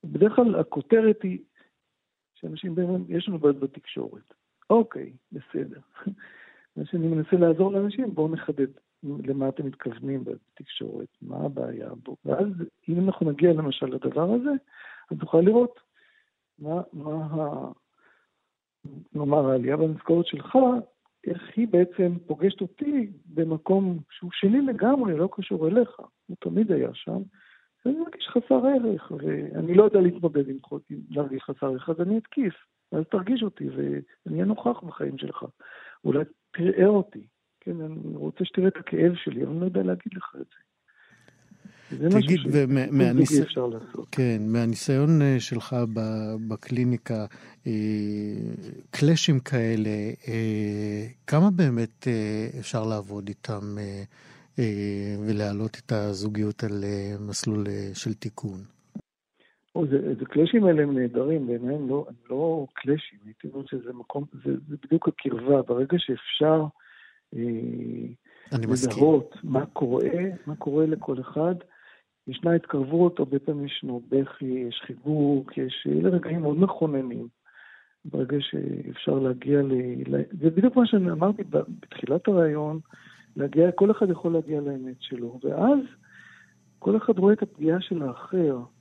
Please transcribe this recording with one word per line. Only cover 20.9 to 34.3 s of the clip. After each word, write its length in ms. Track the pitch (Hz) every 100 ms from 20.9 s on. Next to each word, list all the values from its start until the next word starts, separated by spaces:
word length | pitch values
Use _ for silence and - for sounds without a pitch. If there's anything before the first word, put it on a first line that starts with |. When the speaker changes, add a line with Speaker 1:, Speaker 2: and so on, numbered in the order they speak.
| _ _ _
Speaker 1:
איך 160 | - 175 - -
היא 120 | 226
בעצם 440 | 175 180 180 180 175 -
פוגשת 340 | 147 190 196
אותי 500 | 185 _ 294 294 208 165 170
במקום 720 | 156 160 160 - 190 190 175 147
שהוא 200 | - 180
שלי 280 | - 196 247
לגמרי, 560 | 277 202 214 277 226 156
לא 120 | 185
קשור 360 | - 185 185 160
אליך. 280 | 214 233 - - _ _
הוא 100 | 180
תמיד 320 | 175 170 220
היה 180 | 156 123
שם, 280 | 127 - 185 196 _ _ _ _ _
ואני 140 | 240 302
מרגיש 300 | 330 - -
חסר 380 | 240 - 262 254
ערך, 440 | 277 233 180 -
ואני 640 | 151 151 151 - - 160
לא 100 | 180
יודע 160 | 214 214
להתמודד 480 | 180 175 170 151 135
עם 100 | 135
חו-, 160 | - 143 _
עם 80 | 143 -
להרגיש 320 | 147 143 131
חסר 240 | - 135 139
ערך, 220 | 131 147
אז 120 | 165
אני 180 | 175 220
אתקיף, 360 | - - 220 - _ _ _
אז 120 | 156 160
תרגיש 320 | 202 185 254
אותי, 260 | 214 - 143
ואני 640 | 135 139 143 143 _ -